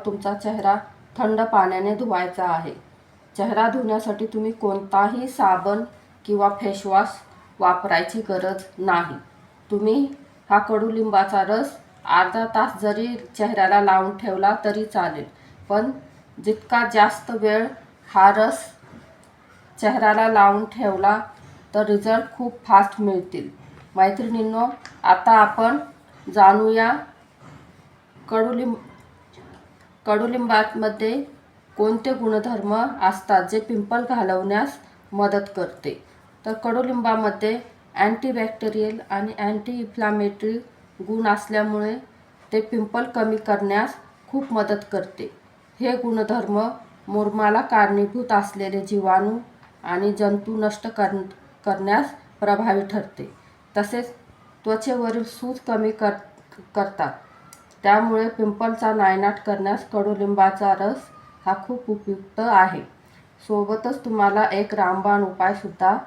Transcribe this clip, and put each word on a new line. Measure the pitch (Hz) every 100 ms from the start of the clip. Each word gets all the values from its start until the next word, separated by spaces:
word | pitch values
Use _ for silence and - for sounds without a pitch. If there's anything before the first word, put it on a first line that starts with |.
| 214
तुमचा | 202 202
चेहरा | 208 214 214 196 208 - - - -
थंड | 220 220
पाण्याने | 226 214 185 185 202
धुवायचा | 208 240 185 180 185
आहे. | 180 165 156 120 - _ _ _ _ -
चेहरा | 214 214 226
धुण्यासाठी | 262 220 214 220 202 220
तुम्ही | 220 220
कोणताही | 226 208 196 196 196 208 247 254
साबण | - 196 180 196 208 240 - _ _
किंवा | - 208 202
फेसवॉश | 202 214 196 202 190 202 - - - - -
वापरायची | 185 180 196 170 170 226
गरज | 214 185 185 190 - -
नाही. | 190 175 160 131 - _ - _ -
तुम्ही | 202 214 262 277 - - _ -
हा | 208
कडुलिंबाचा | 208 214 226 220 220 202 196 202
रस | 190 220 277 - - -
अर्धा | - 170 220 226 226
तास | 220 233 190
जरी | 208 208 233 240 - -
चेहऱ्याला | 208 208 190 202
लावून | 202 190 190 202
ठेवला | 226 190 196 220
तरी | 214 208
चालेल, | 214 208 175 151 - - - - -
पण | 208 247 262 - - _ -
जितका | 185 220 - 233 220
जास्त | 214 214 - -
वेळ | 220 214 214 247 - - _ -
हा | 196 196
रस | 202 220 - - - - - - - _ _ _ - - -
चेहऱ्याला | 214 254 214 214 226
लावून | 214 202 202
ठेवला | 214 220 214 190 196 220 - - - - -
तर | 208 208
रिझल्ट | 202 220 220 - -
खूप | 240 -
फास्ट | - 202 202 -
मिळतील. | 202 185 185 - 143 - - - - 190
मैत्रिणींनो, | 190 196 226 226 220 226 247 - - -
आता | - 185 240
आपण | 220 202 - 226 294 - - _ - -
जाणूया | 208 190 208 220 226 226 294 - - _ _ - - - - - _ _ - -
कडुलिंब-, | 220 233 240 254 226 - - - _ _ - - - - _ _ _ 214
कडुलिंबामध्ये | 208 233 247 233 214 214 220 214 208 220 262 277 - _ _ _ -
कोणते | 214 226 262
गुणधर्म | 262 220 214 233 220 202 220 262 -
असतात | 190 196 - 190
जे | 180 214
पिंपल | 214 214 202 240
घालवण्यास | 247 247 185 185 196 208 277 - - _ -
मदत | 202 202 202 196 -
करते. | 180 - 143 139 - - _ _ 220
तर |
कडुलिंबामध्ये | 220 233 233 254 247 226 220 214 190 214 240 - - _
अँटीबॅक्टेरियल | - 208 226 262 233 220 - 220 214 214 226 -
आणि | 196 214 220
अँटी | 208 214 214
इन्फ्लामेटरी | 247 214 233 214 208 202 202 214 233 - _ _ -
गुण | 185 220 220
असल्यामुळे | 214 - 214 214 208 214 240 - _ _ _ -
ते | 220
पिंपल | 214 233 208 233
कमी | 247 240 220 214
करण्यास | 214 202 202 202 269 - - _ -
खूप | 277 269
मदत | 220 208 202 -
करते. | 196 - - - - _ _ _ -
हे | 247 247
गुणधर्म | 240 220 214 - 196 202 233 - - - -
मुरुमाला | 208 208 214 208 220
कारणीभूत | 240 220 202 202 202 233 240
असलेले | 208 202 196 196 196
जीवाणू | - 202 190 190 202 233 - - - _
आणि | - 180 202
जंतू | 202 208 202 202 220
नष्ट | 214 208 226
कर-, | 220 196 196 190 - - _
करण्यास | 208 190 196 214 285 - - -
प्रभावी | 208 202 226 196 196
ठरते. | 208 190 - - - _ _ _ 208
तसेच | 208 240 240 - _ _ _ _
त्वचेवरील | 214 220 269 247 226 220
सूज | 220 - 247 254
कमी | - 220 220
कर-, | 214 208 196 - - - - -
करतात. | 208 196 - 147 - - - - - _ _
त्यामुळे | 196 214 226 220 226
पिंपलचा | 220 208 202 226 226 220
नायनाट | 214 190 190 202 208 -
करण्यास | 202 196 233 -
कडुलिंबाचा | 214 202 202 202 202 190 190 202
रस | 190 208 262 - - - - 185
हा | 196 -
खूप | 247 -
उपयुक्त | 208 - 190 190 -
आहे. | 233 202 185 160 - - _ _ _ _ -
सोबतच | 208 202 220 240 269
तुम्हाला | 240 220 202 202
एक | 220 196 202
रामबाण | 208 185 185 202 202
उपायसुद्धा | 190 - 185 208 190 - 185 214